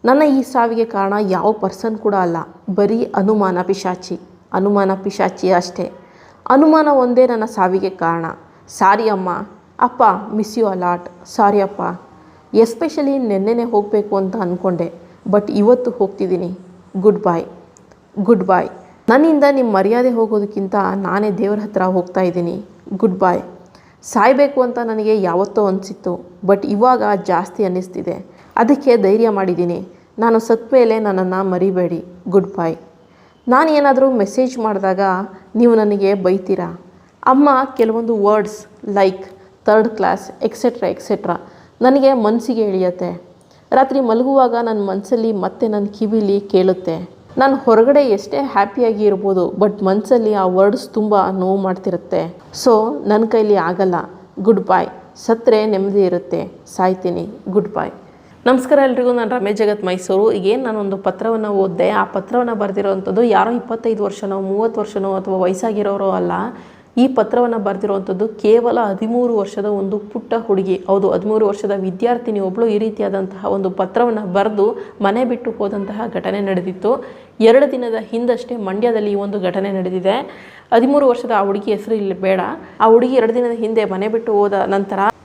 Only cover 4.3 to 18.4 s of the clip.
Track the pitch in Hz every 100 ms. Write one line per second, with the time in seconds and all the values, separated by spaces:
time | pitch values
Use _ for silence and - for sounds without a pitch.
4.3 | - _ 180 196 202 196 190 196 196 185
5.3 | - 185 180 180 - 175 - - - -
6.3 | _ - 262 311 311 302 277 247 247 254
7.3 | 233 220 220 185 190 196 190 165 165 165
8.3 | - - _ - - 190 208 220 196 185
9.3 | 175 202 - _ - - - 220 185 208
10.3 | 214 208 240 220 185 180 175 - - -
11.3 | - 208 208 196 202 180 180 - - -
12.3 | - _ 208 226 226 330 - 277 277 240
13.3 | 196 196 240 233 208 208 214 208 196 190
14.3 | 190 180 180 185 170 170 - - - -
15.3 | 208 208 196 208 - - - 190 - 190
16.3 | 180 180 185 - - - 196 208 202 190
17.3 | 165 - - - _ _ _ _ - 190
18.3 | 220